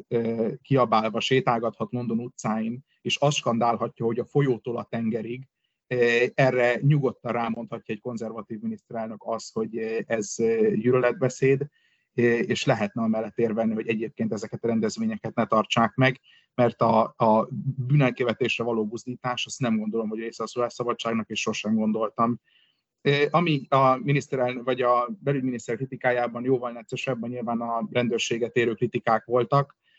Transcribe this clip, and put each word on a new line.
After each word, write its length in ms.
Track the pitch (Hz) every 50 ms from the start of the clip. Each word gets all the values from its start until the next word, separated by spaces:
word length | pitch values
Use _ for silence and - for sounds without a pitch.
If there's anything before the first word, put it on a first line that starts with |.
| - _
ö, 440 | 123 117 117 113 113 113 113 110 - -
kiabálva 580 | _ - 135 135 120 113 117 110 110 113 107 117
sétálgathat 720 | - - 131 131 - - 120 117 117 113 107 - 113 -
London 260 | - 123 123 117 113 113
utcáin, 680 | 120 123 - - - 113 107 110 110 113 120 131 - _ _ _
és 160 | - 156 -
azt 200 | - 143 147 147
skandálhatja, 680 | - - 127 117 117 120 117 117 110 117 117 - - 117
hogy 140 | 113 117 123
a 60 | 120
folyótól 520 | - - 143 143 131 120 107 - 127 117
a 100 | 117 110 -
tengerig, 580 | - 113 117 110 107 113 107 113 123 127 135 - _ _ _ _ _ _ _
ö, 380 | _ - 120 120 120 117 120 120 113 -
erre 440 | - 135 127 127 127 120 120 123 113
nyugodtan 520 | - 143 151 143 131 123 110 - - 120
rámondhatja 640 | 110 117 117 117 113 120 117 107 117 110 - - 110
egy 60 | 104
konzervatív 600 | - 123 120 110 113 110 113 113 101 - 117 107
miniszterelnök 640 | 117 113 110 104 _ _ 120 113 110 113 113 104 -
azt, 280 | - 113 110 - -
hogy, 240 | - 113 110 104 110
ö, 220 | 113 110 110 113 113 104
ez, 280 | - 117 113 104 - - -
ö, 380 | 117 113 113 113 107 107 101
gyűlöletbeszéd, 920 | 104 110 123 127 127 123 123 120 - 131 123 - - 139 135 139 139 147 151 _ _ _ _ _ _ _ _ _
ö, 80 | -
és 420 | 117 120 117 117 107 101 117 - -
lehetne 380 | 147 123 107 107 104 - 120
amellett 360 | 113 110 110 110 113 110 - -
érvelni, 360 | 117 113 104 113 113 113 110
hogy 140 | 110 113 117
egyébként 440 | 113 107 113 107 - - 113 107
ezeket 320 | 113 104 107 107 - 104 -
a 40 | 117
rendezvényeket 640 | 117 113 110 107 - 110 113 110 110 107 - 110 -
ne 120 | - 110
tartsák 480 | - - 107 104 - - 117 113 - -
meg, 260 | - 131 131 - - _ _ _ _ _ _ _
mert 260 | - 123 120 110 -
a, 340 | 123 113 113 110 113 - -
a 320 | - 120 110 110 110 107 - 135 - - 131 131
bűnelkövetésre 880 | - 123 123 147 147 135 127 120 - 127 120 107 - 127 113 - - 117
való 220 | 120 120 113 107
buzdítás, 600 | 104 117 117 - 123 123 - - 127 123 120 -
azt 140 | - - -
nem 160 | 135 120 110
gondolom, 320 | 107 107 107 104 113 110 107
hogy 100 | 110 110
része 240 | 113 113 - -
a 40 | 113
szólásszabadságnak, 800 | 107 - 123 120 117 - - 123 120 117 - - 113 113 113 104 -
és 120 | 110 -
sosem 340 | - 113 107 - - 104 110
gondoltam. 640 | 110 110 107 107 110 113 104 - - 117 117 120 - _ _ _ _ _ _ _ _ _ _ _ _
Ö, 220 | - 143 143 143 147 143
ami 360 | - 160 175 165 151 139 127 -
a 280 | 143 135 135 131 131
miniszterelnök, 680 | 127 131 143 143 139 120 - - 127 123 123 127 127 117
vagy 160 | 131 127 123
a 280 | 123 120 123 120 120 120 110 101
belügyminiszter 580 | - 139 143 135 127 131 123 117 - - 117
kritikájában 680 | 110 135 131 - 120 - 127 123 120 120 117 117 120 120
jóval 280 | 131 135 123 123 120
neccesebb, 540 | 120 120 110 - 131 123 - 135 131 117 113
nyilván 340 | 120 123 123 117 117 117 117
a 280 | 117 117 117 117 113 107
rendőrséget 640 | - 123 120 117 117 113 - - 120 113 117 113 -
érő 180 | 123 117 117 110
kritikák 500 | - 123 113 - 113 - - 113 110 -
voltak. 520 | - 120 123 120 - - 139 139 - _ _ _ _ _